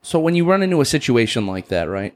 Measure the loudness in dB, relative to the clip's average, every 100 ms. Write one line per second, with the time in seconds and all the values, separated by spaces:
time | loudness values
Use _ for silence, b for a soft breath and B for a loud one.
0 | -4 0 2 2 2 2 2 2 2 0
1 | 2 2 2 0 -4 -6 -4 -4 -4 -6
2 | -8